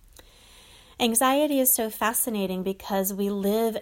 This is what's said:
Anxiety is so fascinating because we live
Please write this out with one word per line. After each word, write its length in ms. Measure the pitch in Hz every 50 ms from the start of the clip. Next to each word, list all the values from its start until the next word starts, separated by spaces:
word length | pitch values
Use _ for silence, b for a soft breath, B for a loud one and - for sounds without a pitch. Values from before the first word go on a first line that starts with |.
| - - B B B B B B B B B B B B B B B B B B
Anxiety 600 | 247 233 226 240 269 262 269 285 302 302 285 269
is 120 | 262 254
so 200 | - - 226 220
fascinating 720 | 214 - 220 214 240 - - 254 220 202 190 185 185 185 185
because 500 | 190 190 - - - 202 196 190 196 196
we 160 | 190 202 202
live 480 | 208 202 196 196 214 226 226 226 214 -